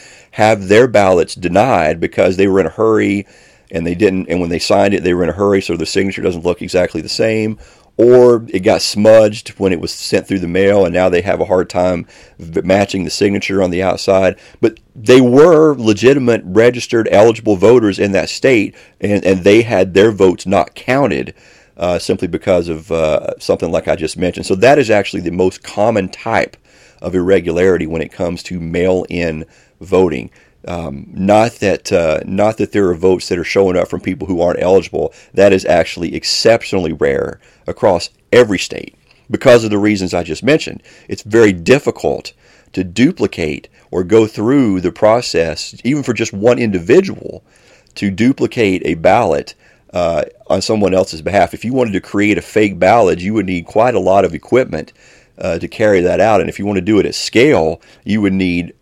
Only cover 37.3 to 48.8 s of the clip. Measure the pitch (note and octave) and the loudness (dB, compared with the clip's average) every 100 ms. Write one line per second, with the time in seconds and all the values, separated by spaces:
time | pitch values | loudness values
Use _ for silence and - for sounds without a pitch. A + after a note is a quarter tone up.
37.3 | - _ _ - F#2 A2 F2 - _ - | -10 _ _ -14 -2 0 0 -2 _ 0
38.3 | A#2+ D#3+ F#3 - - - _ _ _ - | 4 4 0 -6 -10 -14 _ _ _ -10
39.3 | G#2 C3+ A#2+ A2 G#2 G#2 G2+ F#2 F2+ E2+ | -2 4 4 4 0 0 0 -2 -4 -6
40.3 | D#2 A2+ D#3+ - - _ - - G2 G#2+ | -6 -2 -2 -2 -14 _ -20 -14 -14 -2
41.3 | A2+ G#2+ F2+ E2 C3+ B2 - D2+ C2+ - | 4 4 2 2 2 2 -4 -4 -6 -10
42.3 | _ _ _ _ - F#2 F#2 C#3 - G#2 | _ _ _ _ -8 -8 0 0 2 -4
43.3 | - D#2 D2 - _ _ - F2+ A2 A2 | -4 -6 -6 -14 _ _ -6 2 2 2
44.3 | - G#2+ C#3+ A#2 F#2 F2 - G#2+ A#2 - | -2 0 2 2 0 -2 0 2 2 0
45.3 | E2 E2 D2+ - - A#2 D3 C3 G#2+ A2+ | -2 -2 -4 -12 -8 -4 -4 -4 -4 -4
46.3 | G2 A2+ B2 A#2 F#2+ E2+ D#3 F#3+ - - | 0 0 2 0 -4 0 0 0 -10 -14
47.3 | F#2+ _ _ _ _ _ - G#2 F#2 A#2+ | -18 _ _ _ _ _ -6 -6 0 0
48.3 | C#3 A#2 - G#2 F#2 | 0 -4 0 0 0